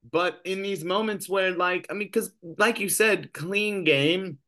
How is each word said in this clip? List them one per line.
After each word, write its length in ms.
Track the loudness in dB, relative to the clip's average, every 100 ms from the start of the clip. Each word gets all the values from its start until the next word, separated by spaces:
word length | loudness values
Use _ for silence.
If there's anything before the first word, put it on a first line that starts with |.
| -2
But 300 | 0 0 -2 -6
in 160 | -4
these 240 | -4 -4 -2
moments 420 | 0 0 -4 -2
where, 240 | 0 0
like, 360 | 0 0 0 -4
I 40 |
mean, 160 | -8 -2
'cause 220 | -2 -4 _ -16 0
like 220 | 2 2
you 100 | -2
said, 440 | 2 4 4 -2
clean 520 | -10 -4 -2 -2 0 4
game 520 | 4 4 2 -2 -10